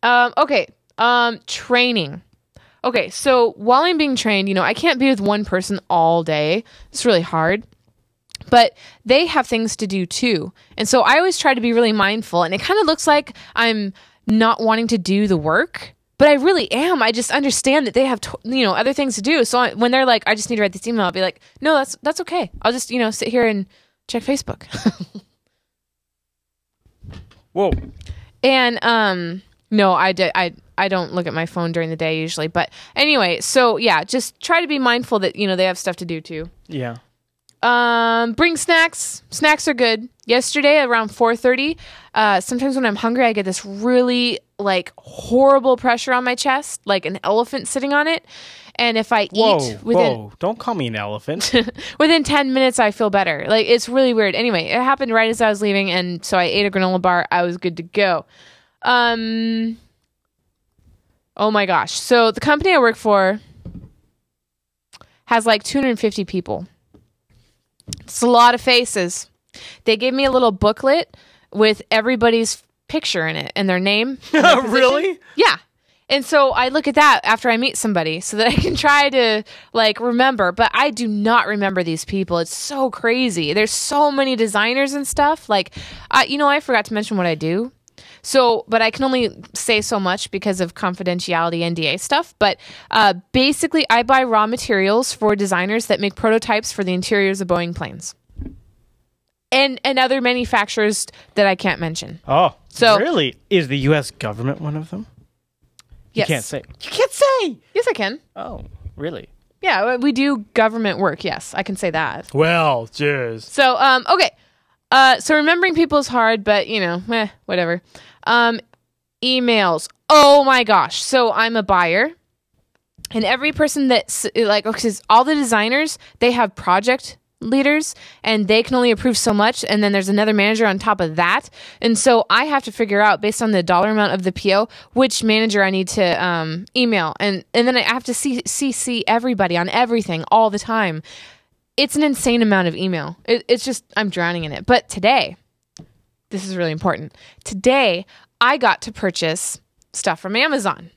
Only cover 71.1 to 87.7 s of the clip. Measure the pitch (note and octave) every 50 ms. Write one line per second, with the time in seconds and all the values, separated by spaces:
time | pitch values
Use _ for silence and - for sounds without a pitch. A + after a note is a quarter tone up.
71.1 | _ - _ _ _ _ _ _ - G3+ G#3+ G#3+ G#3+ G#3 - _ - A3 A3 A#3
72.1 | C4 A3+ A3+ A#3 A3+ A3+ A3+ A3 - - _ _ _ _ _ _ - D#4 - -
73.1 | - F#3 D#3+ D#3+ D#3+ D#3 C#3+ - - - G3+ F#3+ F#3 F3+ F#3 G3 G3+ G#3+ A3+ B3+
74.1 | C#4 B3+ - - - D#4 C#4+ F4 E4 C#4 C4 A3 G#3 C4 C4 B3 C4+ D4 E4 G4
75.1 | F4+ - _ - - - E4+ C#4+ F3 D#3+ _ _ _ _ _ _ _ _ _ _
76.1 | - C#4+ C4 - - D4 C#4 C4+ - - B3 B3+ C4 D4+ - D4 C#4 - D4+ D4
77.1 | C4 G#3 - - A3 A3+ - B3+ A#3 A3+ B3 C4+ - - - A3+ G#3 F3 D#3+ D#3
78.1 | D#3 E3+ F#3 - - G#3 A3+ B3 C#4+ - - F#4+ F4 - - D4+ C#4+ D4 C#4+ C#4+
79.1 | C4 C4 A#3+ A3+ A3 G#3+ G#3+ - - - - _ _ A3+ A3+ G#3+ G#3 G#3 A3+ B3
80.1 | A#3+ A#3+ B3+ C4+ C4 A3 G3+ F3+ F3 - A#3 G#3+ - G#3+ C4 D4 A#3+ G#3+ A#3+ A3+
81.1 | G#3 G#3 G3+ A3 A#3 A#3+ - - G#3+ G#3 G3+ G3 F#3+ F#3 F3+ E3 D#3+ D#3 - -
82.1 | - G3 F#3+ E3+ F3 E3+ E3+ - - - - - D4 C#4 C4+ C4 - - - A#3
83.1 | A#3 B3+ C4 B3 F#3+ E3+ D#3+ D3 D3 G3+ G#3+ G#3+ - - - - D4 C#4+ D4+ D4
84.1 | C#4+ C4+ C4+ C4+ C4 A3 A3+ A3 G3 G#3 G#3 A3+ B3 C4 C#4 C#4 C#4 C#4+ C#4 -
85.1 | - - D4 C#4+ D#4 D#4+ - - G#3+ G3 F#3 - - - - - - - - -
86.1 | - B3+ C4 - C4 C#4+ D4 C#4+ C#4+ D4 D4 - C4 A3+ G#3 - A3+ G#3 G#3+ -
87.1 | A3 G3+ F3+ F3 E3 D3+ D3 D#3+ E3+ F#3+ A3+ B3+